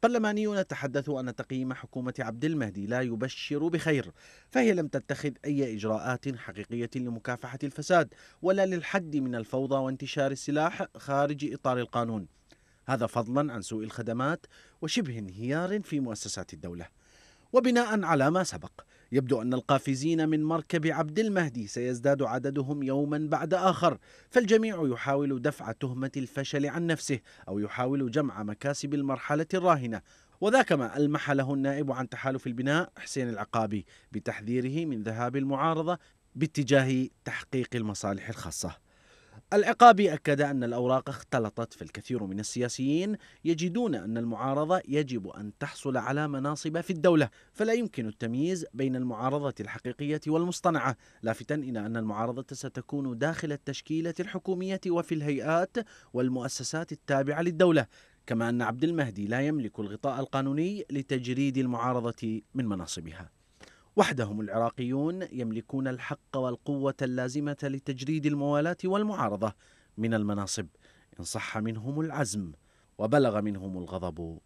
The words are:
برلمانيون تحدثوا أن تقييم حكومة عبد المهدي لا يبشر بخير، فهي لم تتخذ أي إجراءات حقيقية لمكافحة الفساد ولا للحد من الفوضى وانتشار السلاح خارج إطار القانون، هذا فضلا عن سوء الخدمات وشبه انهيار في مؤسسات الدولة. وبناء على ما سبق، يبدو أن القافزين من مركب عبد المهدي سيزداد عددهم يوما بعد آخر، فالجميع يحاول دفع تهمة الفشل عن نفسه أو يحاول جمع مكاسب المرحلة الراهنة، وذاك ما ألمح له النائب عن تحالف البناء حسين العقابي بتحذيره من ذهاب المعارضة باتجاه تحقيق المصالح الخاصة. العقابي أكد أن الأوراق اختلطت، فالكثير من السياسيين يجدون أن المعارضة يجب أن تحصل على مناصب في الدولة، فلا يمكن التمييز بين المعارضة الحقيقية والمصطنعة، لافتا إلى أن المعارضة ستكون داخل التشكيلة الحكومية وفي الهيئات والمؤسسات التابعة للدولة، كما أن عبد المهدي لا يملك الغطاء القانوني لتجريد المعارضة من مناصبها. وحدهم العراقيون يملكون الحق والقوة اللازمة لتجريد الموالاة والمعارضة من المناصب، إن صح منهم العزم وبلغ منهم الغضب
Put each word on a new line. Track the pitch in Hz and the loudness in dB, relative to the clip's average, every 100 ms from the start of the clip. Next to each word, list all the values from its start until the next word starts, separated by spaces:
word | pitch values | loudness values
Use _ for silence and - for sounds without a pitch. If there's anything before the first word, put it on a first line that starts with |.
برلمانيون | 233 240 214 208 214 202 185 | 4 2 0 0 0 0 -2
تحدثوا | 139 139 135 139 135 | -4 -2 -2 -2 -4
أن | 127 117 | -4 -8
تقييم | 123 131 131 | -6 -4 -4
حكومة | 127 117 131 127 123 | -6 -8 -8 -6 -4
عبد | 127 113 151 | -6 -2 -2
المهدي | 160 113 95 101 | 0 -2 -4 -4
لا | 120 | -2
يبشر | 127 113 127 - - 147 160 | -2 -2 -4 -6 -6 -2 0
بخير، | 165 151 147 110 - - - _ | 0 2 0 0 -10 -20 -20 _
فهي | 254 233 | 2 4
لم | 185 156 | 4 2
تتخذ | 139 - 139 147 123 143 | -2 -4 -4 -2 -4 -2
أي | 143 131 110 | 0 0 -2
إجراءات | 107 110 107 127 139 123 | -2 -2 -2 -4 -4 -8
حقيقية | - 95 104 117 117 131 | -10 -12 -8 -6 -4 -4
لمكافحة | 123 113 - 123 127 131 | -6 -6 -6 -6 -8 -8
الفساد | 143 - 147 180 151 - - - | -8 -6 4 4 4 -4 -20 -4
ولا | 170 196 190 | 0 2 2
للحد | 180 151 196 165 147 | 0 0 -2 0 -2
من | 131 120 | 0 -2
الفوضى | 110 131 135 135 | -2 -2 0 0
وانتشار | 131 131 135 - 139 | 0 -4 -6 -2 0
السلاح | 135 - 147 160 - 190 - | -2 -2 0 0 -2 -8 -8
خارج | - 139 147 147 147 | -2 0 2 0 -4
إطار | 131 135 127 | -4 -2 0
القانون، | 120 120 117 110 90 _ _ - _ _ - | 0 -2 0 -2 -6 _ _ -20 _ _ -4
هذا | 127 113 | 0 0
فضلا | 123 113 131 147 | 0 0 0 0
عن | 127 | -4
سوء | 95 110 | -6 -6
الخدمات | 110 - 113 117 135 170 - - - _ | -6 -6 -4 0 0 -2 -6 -20 -20 _
وشبه | 156 - 175 113 | -4 -2 -2 -4
انهيار | 101 92 117 147 180 208 | -8 -8 -2 -2 0 -4
في | 185 151 | -2 -2
مؤسسات | 127 104 104 101 90 | -2 -4 -8 -8 -10
الدولة. | 80 87 87 85 _ _ - - _ _ | -10 -10 -10 -12 _ _ -20 -20 _ _
وبناء | 247 254 240 240 214 | 2 4 4 4 0
على | 170 156 135 | 2 4 4
ما | 175 | 4
سبق، | 180 90 78 - - - _ | 0 -4 -12 -18 -20 -20 _
يبدو | 123 131 127 | 0 2 0
أن | 117 | 2
القافزين | 127 - 139 - 131 147 165 156 | -2 2 2 2 -2 0 2 2
من | 156 | 2
مركب | 151 165 151 175 156 | 2 0 0 0 0
عبد | 151 156 151 | 0 -2 0
المهدي | 220 190 160 120 104 | 0 2 0 -2 -8
سيزداد | - 123 123 131 139 | -4 -2 0 2 4
عددهم | 131 120 131 139 135 147 | 2 0 -2 -2 -2 -2
يوما | 135 135 147 151 156 | 0 0 0 0 0
بعد | 151 165 | 0 2
آخر، | 185 190 165 170 135 - - - | 4 4 6 4 2 -8 -20 2
فالجميع | 247 226 220 220 190 151 | 2 6 6 4 0 0
يحاول | 120 139 139 143 135 | 0 0 2 2 0
دفع | 127 - - | 0 -2 -8
تهمة | 113 139 127 135 135 | -4 -4 -4 -4 -4
الفشل | 127 - 135 143 143 | -6 -6 -2 -2 -2
عن | 160 170 | 0 0
نفسه | 160 - 131 - - - | 0 0 -4 -4 -20 -6
أو | 98 | -4
يحاول | 104 - 127 139 131 | -4 -2 0 0 0
جمع | 120 139 107 | 0 0 -2
مكاسب | 107 104 139 143 147 | -8 -4 -4 -4 -4
المرحلة | 143 139 131 - 147 160 | -2 -2 -4 -2 -2 0
الراهنة، | 185 180 156 123 110 - - _ _ | 0 4 4 2 -6 -8 -20 _ _
وذاك | 196 254 254 | 4 6 6
ما | 156 120 98 | 4 2 2
ألمح | 147 147 - | 2 2 0
له | 139 135 | 0 2
النائب | 139 135 139 143 | 0 0 0 -2
عن | 127 131 | -2 -4
تحالف | 123 135 135 131 | -4 -2 -2 -4
البناء | 120 131 151 180 - | -2 2 2 2 -6
حسين | - - 123 | -8 -4 -2
العقابي | 110 107 117 110 104 92 - _ | -4 -2 0 0 -2 -6 -18 _
بتحذيره | 104 104 104 104 123 123 143 165 | -8 -6 -6 -2 -2 0 -2 -2
من | 123 | -4
ذهاب | 107 110 120 135 | -4 -2 -2 0
المعارضة | 135 135 160 160 160 175 - _ _ - | -2 0 2 2 0 -2 -6 _ _ -4
باتجاه | 156 - 127 139 131 131 131 _ - | -2 0 4 6 6 2 0 _ -10
تحقيق | - - 131 120 123 | -10 -4 -4 -2 -2
المصالح | 107 101 101 98 107 | -2 -2 -2 -4 -6
الخاصة. | 110 - - 92 - _ _ _ - _ - - | -10 -8 -6 -8 -8 _ _ _ -20 _ -20 0
العقابي | 208 202 233 240 196 202 | 2 4 12 12 12 8
أكد | 151 - 143 | 4 2 4
أن | 143 139 | 4 2
الأوراق | 120 120 123 131 127 | 0 0 4 2 2
اختلطت، | 123 - 131 107 - 117 | -10 -2 0 0 -2 -8
فالكثير | - 82 - - 123 | -8 -12 -10 -4 -2
من | 101 95 | -2 -4
السياسيين | 107 - 123 - 131 156 196 208 - - 156 | -4 -2 -4 -2 0 0 0 -4 -10 -8 -2
يجدون | 165 180 180 240 127 | 0 0 0 0 -2
أن | 92 113 | -2 -2
المعارضة | 117 110 127 139 156 185 - | -2 -2 0 0 2 0 2
يجب | 143 143 123 95 | 0 0 -4 -6
أن | - 104 - | -10 -12 -8
تحصل | 139 - 143 127 | -10 -6 -2 -2
على | 113 143 151 | 0 -2 -2
مناصب | 139 139 151 160 165 | -2 -4 -4 -4 -4
في | 175 | -4
الدولة، | 175 180 170 131 - - | 2 6 6 4 0 -20
فلا | - 220 | -4 0
يمكن | 233 233 - 110 | 0 0 -4 -6
التمييز | 104 117 120 160 185 160 | -4 -4 0 0 -2 -6
بين | 120 135 127 | -2 -2 0
المعارضة | 127 110 127 143 143 - | -2 -2 0 0 -2 -4
الحقيقية | 104 - 123 123 147 151 156 | -8 -8 -8 -6 -4 -4 0
والمصطنعة، | 156 175 175 180 160 127 120 - - | 0 0 0 0 2 0 -4 -10 -8
لافتا | 110 135 - 151 | -4 -4 -2 -4
إلى | 131 117 107 | -4 -6 -4
أن | 117 | -4
المعارضة | 110 104 113 123 131 | -4 -2 -2 -4 -10
ستكون | 135 139 123 - 143 139 117 | -10 -10 -10 -6 -4 -4 -2
داخل | 143 165 156 | -2 -2 -4
التشكيلة | 143 - 139 - 156 165 165 | -4 -6 -8 -4 -4 -2 -4
الحكومية | 185 190 - 185 185 190 190 | -6 -6 -4 -4 -2 -4 0
وفي | 170 170 160 | 0 0 -2
الهيئات | 147 139 123 165 185 - 220 - - | 0 -2 2 2 2 -2 -6 -12 -8
والمؤسسات | 120 127 127 123 - 127 156 170 | 0 0 0 -4 -6 -6 -6 -6
التابعة | 151 - 139 139 147 | -10 0 0 2 0
للدولة، | 175 160 180 160 120 - - _ - | 0 6 8 8 4 -6 -20 _ -2
كما | 117 117 | 0 2
أن | 120 | 2
عبد | 117 120 | 0 2
المهدي | 160 170 135 98 101 | 0 2 -2 -2 -2
لا | 120 | 0
يملك | 143 156 110 - | 0 0 -4 -6
الغطاء | 104 104 143 127 | -8 -4 -4 -4
القانوني | 135 135 135 139 170 208 - | -2 -2 0 0 -2 -2 -4
لتجريد | 139 135 131 123 127 139 131 | -6 -2 -2 -2 0 0 2
المعارضة | 127 120 123 123 117 113 113 110 - | 0 0 0 0 -2 -4 -4 -6 -6
من | 131 120 | -4 -2
مناصبها. | 98 85 - 80 87 87 _ _ _ - - _ - | -2 -4 -8 -10 -14 -18 _ _ _ -20 -20 _ 2
وحدهم | 202 135 107 107 | 2 2 -2 -2
العراقيون | 104 101 117 - 123 135 151 180 185 | -2 0 0 -2 -4 0 -2 -2 -8
يملكون | 127 117 110 113 135 131 | -6 -4 -4 -4 -4 -4
الحق | 127 - 147 _ 135 | -4 -8 -10 _ -4
والقوة | 127 123 - 143 139 135 | -2 -4 -4 0 0 0
اللازمة | 131 127 127 135 147 143 | -2 -2 -2 -2 -4 -4
لتجريد | 143 135 - 131 135 156 147 | -4 -6 -6 -6 -2 0 0
الموالاة | 143 143 147 156 175 180 | 0 2 2 0 -2 0
والمعارضة | 196 214 196 120 101 107 - - _ _ - | 0 0 0 -2 0 -2 -4 -18 _ _ -4
من | 113 | 0
المناصب، | 113 104 104 98 - 85 _ _ _ _ - | 2 0 -2 -2 -4 -6 _ _ _ _ -14
إن | |
صح | 87 110 - 110 | -8 -6 -4 -4
منهم | 110 113 113 143 | -4 -4 -6 -4
العزم | 160 139 127 104 90 73 _ _ _ _ | -4 -2 -2 -2 -6 -10 _ _ _ _
وبلغ | 107 143 127 104 | 2 6 6 4
منهم | 107 98 95 92 | 0 -4 -6 -8
الغضب | 85 90 90 85 82 82 | -6 -4 -4 -6 -8 -10